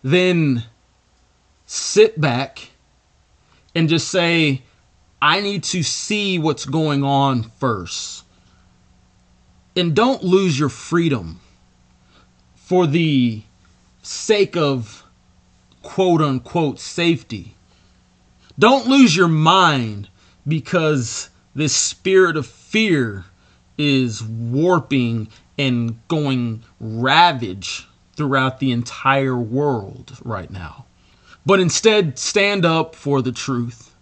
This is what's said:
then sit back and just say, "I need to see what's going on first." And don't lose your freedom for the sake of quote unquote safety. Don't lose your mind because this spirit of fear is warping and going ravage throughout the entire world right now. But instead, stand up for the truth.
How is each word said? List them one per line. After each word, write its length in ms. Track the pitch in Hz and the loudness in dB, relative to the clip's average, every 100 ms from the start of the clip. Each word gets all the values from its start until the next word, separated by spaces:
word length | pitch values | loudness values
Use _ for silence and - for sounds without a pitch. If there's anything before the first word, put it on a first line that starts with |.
then 600 | 131 175 185 175 151 120 117 _ _ _ _ _ _ _ _ _ _ | 0 2 2 2 0 0 -4 _ _ _ _ _ _ _ _ _ _
sit 540 | - - 196 220 156 | -10 -2 4 4 4
back 500 | 151 120 139 - - _ _ _ _ _ _ _ _ _ _ | -2 -2 -6 -12 -20 _ _ _ _ _ _ _ _ _ _
and 140 | 170 165 | -2 2
just 200 | 165 - | 0 0
say, 540 | 190 170 170 151 131 _ _ _ _ _ _ | 0 2 2 0 -2 _ _ _ _ _ _
"I 200 | 143 180 | 0 0
need 240 | 202 202 | -2 -6
to 180 | - 185 | -4 -4
see 560 | 143 - - 208 202 180 | -4 -6 -4 -2 0 0
what's 260 | 156 143 | -2 -2
going 380 | - 151 156 143 | -4 -2 0 0
on 480 | 139 139 139 123 113 _ | 0 2 2 0 -6 _
first." 640 | 131 104 85 - - - _ _ _ _ _ _ _ _ _ _ _ _ _ _ _ - | -4 -4 -8 -12 -12 -16 _ _ _ _ _ _ _ _ _ _ _ _ _ _ _ -4
And 180 | 170 | 0
don't 280 | 160 240 269 | 2 2 0
lose 360 | 190 185 190 139 | 2 2 2 0
your 100 | 143 | -2
freedom 720 | - - 170 165 131 85 80 _ _ _ _ _ _ _ _ _ _ _ | -4 -4 0 0 -2 -6 -14 _ _ _ _ _ _ _ _ _ _ _
for 320 | _ - 180 170 | _ -2 2 2
the 560 | 156 160 139 120 107 - _ _ _ _ _ | 2 2 2 0 -2 -14 _ _ _ _ _
sake 540 | - - - 214 196 175 | -16 -12 0 2 2 0
of 460 | 147 131 113 - _ _ _ _ _ _ _ _ | 0 -2 -6 -16 _ _ _ _ _ _ _ _
quote 400 | - - 185 165 | -12 -2 2 4
unquote 560 | 151 131 120 175 151 - | 2 -2 -4 -2 -2 -4
safety. 800 | - - 170 160 - 110 85 - _ _ _ _ _ _ _ _ _ - | -12 -2 0 0 -4 -14 -14 -20 _ _ _ _ _ _ _ _ _ 2
Don't 300 | 214 269 233 | 4 4 4
lose 300 | 269 247 160 | 6 6 6
your 120 | 175 | 4
mind 800 | 160 160 190 175 139 113 104 101 _ _ _ - | 4 4 6 4 2 -4 -8 -14 _ _ _ -6
because 840 | 156 - 180 156 147 117 - - _ _ - | -6 -2 0 0 0 -2 -8 -14 _ _ -4
this 180 | 147 | -2
spirit 600 | - - - 190 190 185 156 | 0 -4 -4 2 4 4 0
of 100 | 135 | -8
fear 800 | - - 214 220 160 117 98 87 _ _ _ _ - | -14 -4 0 2 2 0 -6 -16 _ _ _ _ -4
is 460 | 147 135 123 107 | 0 2 0 -4
warping 1040 | 110 113 117 127 170 175 - 139 120 117 107 - _ - | -10 -8 -4 0 2 2 0 -2 0 -4 -6 -14 _ -4
and 400 | 139 120 117 117 _ | -2 0 -2 -6 _
going 560 | 160 147 131 120 113 - _ | -4 -2 -2 -4 -8 -14 _
ravage 1120 | 110 110 131 151 175 139 113 98 92 - - _ _ | -10 -4 2 4 4 2 -8 -8 -12 -14 -16 _ _
throughout 460 | - 147 135 131 127 | -6 -2 0 0 -2
the 100 | 135 | -2
entire 680 | 120 120 - 135 135 135 127 | -2 -4 -4 0 2 0 -2
world 840 | 113 127 147 120 98 117 120 - | -2 -2 0 -2 -6 -16 -20 -16
right 260 | - 104 85 | -10 -10 -10
now. 340 | 95 80 - - _ _ _ _ - | -14 -14 -16 -20 _ _ _ _ -10
But 140 | - 196 | 2 2
instead, 600 | 180 - 220 214 170 - | 2 2 2 4 0 -4
stand 460 | - 208 202 202 | -4 0 0 2
up 300 | 170 165 160 | 0 0 -2
for 260 | - 143 139 | -6 -2 -2
the 100 | 127 | -2
truth. 580 | 117 - 127 120 117 - _ | -6 -6 -4 -4 -10 -20 _